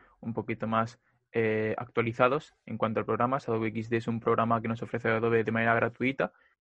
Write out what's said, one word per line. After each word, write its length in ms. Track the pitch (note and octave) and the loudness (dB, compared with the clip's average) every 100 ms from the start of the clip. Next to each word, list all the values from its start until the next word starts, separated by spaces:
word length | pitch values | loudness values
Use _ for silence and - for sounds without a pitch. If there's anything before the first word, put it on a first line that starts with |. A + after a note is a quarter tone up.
| _ _ | _ _
un 140 | A#2 | -8
poquito 340 | A2+ G#2+ A2+ A2 | -6 -6 -4 -2
más, 320 | A2+ A#2 - _ _ _ | 0 0 -6 _ _ _
eh, 440 | A#2 A2 A2 A2 - | -2 0 0 -2 -4
actualizados 760 | A#2+ - A#2 A#2 B2+ D3 - _ - | -4 -2 0 4 4 2 -4 _ -12
en 120 | A2 | -4
cuanto 220 | A2+ A2 | -2 0
al 60 | G#2+ | 0
programa, 320 | A2 A#2+ C3+ | 0 0 0
Adobe 300 | - A2+ A2+ | -2 -2 -2
X 220 | A2+ A2+ | -4 -2
D 80 | A2+ | -2
es 100 | A#2 | -2
un 120 | A#2 | -2
programa 420 | A#2+ A#2 A#2 A#2 | 0 2 2 0
que 60 | A2+ | -2
nos 140 | A#2 | -6
ofrece 260 | B2 A#2+ A#2 | -6 -4 0
Adobe 360 | A2+ A2+ A2+ | 2 2 2
de 80 | A2 | 2
manera 240 | A2+ A2+ A2+ | 2 2 4
gratuita, 580 | A#2 - B2 C3+ F3+ - _ _ | 2 0 -2 0 -4 -6 _ _